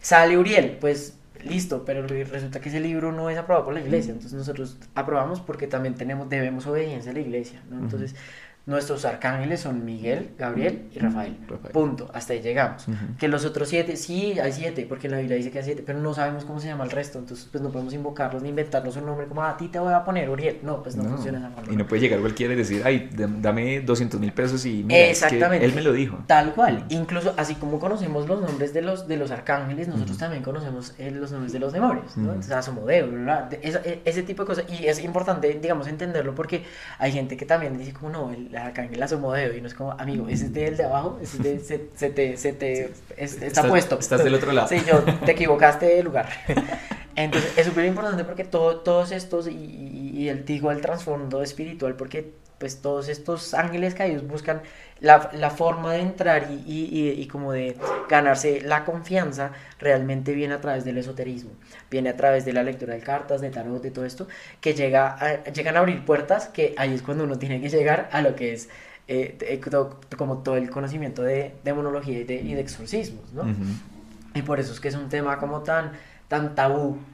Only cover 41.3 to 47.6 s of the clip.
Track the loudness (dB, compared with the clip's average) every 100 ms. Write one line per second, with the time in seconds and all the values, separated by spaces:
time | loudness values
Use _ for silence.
41.3 | -2 -2 -2 -4 -8 -8 -4 -2 2 0
42.3 | 0 -4 -2 -2 -2 -4 -10 -18 -10 -10
43.3 | -6 -2 4 6 6 4 0 2 4 6
44.3 | 6 4 4 4 2 6 8 8 4 4
45.3 | 4 6 8 8 8 6 6 6 0 -2
46.3 | -6 0 0 0 -6 -8 -12 -8 -2 2
47.3 | 2 2 4